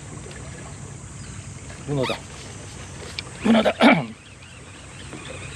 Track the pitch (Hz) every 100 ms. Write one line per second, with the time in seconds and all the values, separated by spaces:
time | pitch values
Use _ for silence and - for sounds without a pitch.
0 | - - - - - - - - - -
1 | - - - - - - - - 135 143
2 | 120 107 - - - - - - - -
3 | - - - - - 226 214 - 247 185
4 | 127 - - - - - - - - -
5 | - - - - -